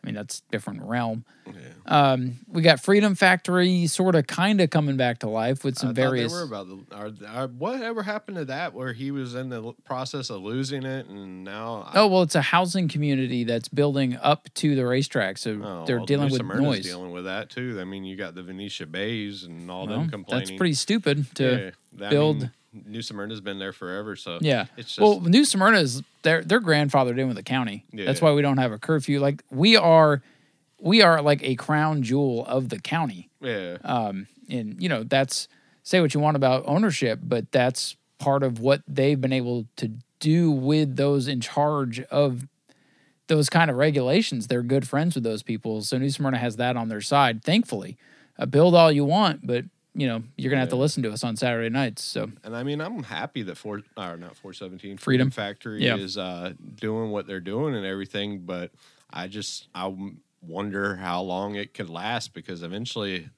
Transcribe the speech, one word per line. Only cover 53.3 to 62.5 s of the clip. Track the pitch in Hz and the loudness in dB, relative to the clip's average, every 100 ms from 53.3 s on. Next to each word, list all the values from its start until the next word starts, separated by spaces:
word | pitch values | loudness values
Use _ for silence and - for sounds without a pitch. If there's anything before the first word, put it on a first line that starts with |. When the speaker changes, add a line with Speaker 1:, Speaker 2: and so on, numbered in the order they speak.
| - | -8
Speaker 2:
that | 98 82 | -10 -10
four, | 107 101 101 - | -10 -10 -12 -12
or | 92 85 | -10 -10
not | 87 - | -14 -18
four | 98 | -20
seventeen, | 87 95 92 101 98 | -16 -14 -14 -14 -10
Speaker 1:
Freedom. | - 127 131 | 0 2 2
Speaker 2:
Freedom | |
Factory | 127 101 104 117 107 | -2 -8 -8 -12 -2
Speaker 1:
Yeah. | 123 110 | 0 0
Speaker 2:
is, | 95 98 | -4 -8
uh, | 92 87 90 73 - 104 | -8 -8 -10 -12 -18 -8
doing | 110 110 113 | -4 -4 -4
what | 104 98 | -6 -6
they're | 95 | -10
doing | 87 107 151 123 | -6 -4 -4 -4
and | 95 | -6
everything, | 98 95 104 101 101 | -6 -6 -6 -6 -8
but | 87 90 90 _ _ _ _ | -8 -8 -8 _ _ _ _
I | 80 92 | -12 -10
just, | 104 98 - - | -10 -10 -12 -14
I | 90 | -8
w-, | 95 95 98 80 _ _ | -8 -8 -12 -14 _ _
wonder | 85 82 104 98 101 95 | -12 -8 -4 -2 -2 -4
how | 92 87 | -4 -4
long | 95 90 101 | -4 -4 -6
it | 104 101 | -8 -10
could | - 95 | -10 -10
last | 85 101 120 - | -8 -6 -6 -8
because | 85 85 | -16 -14